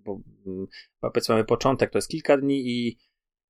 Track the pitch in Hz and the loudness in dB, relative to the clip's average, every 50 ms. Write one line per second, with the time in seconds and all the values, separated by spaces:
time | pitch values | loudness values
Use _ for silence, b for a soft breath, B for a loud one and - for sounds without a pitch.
0 | - 107 98 - - - 104 101 101 95 92 92 98 - B B B B B - | -12 -10 -10 -10 -12 -18 -20 _ -12 -10 -8 -8 -8 -10 B B B B B -6
1 | - 117 - 120 - - 113 110 110 - 120 - - 135 135 - 120 - - 110 | -6 -2 -2 -2 2 2 2 2 4 2 0 2 2 2 2 2 0 0 0 -4
2 | - - - 160 - - 143 139 135 139 139 139 123 123 120 120 120 117 117 _ | -4 -4 -8 -4 2 4 4 4 4 0 0 0 -2 -2 -2 -2 -2 -2 -4 _
3 | _ _ _ _ _ _ _ _ _ | _ _ _ _ _ _ _ _ _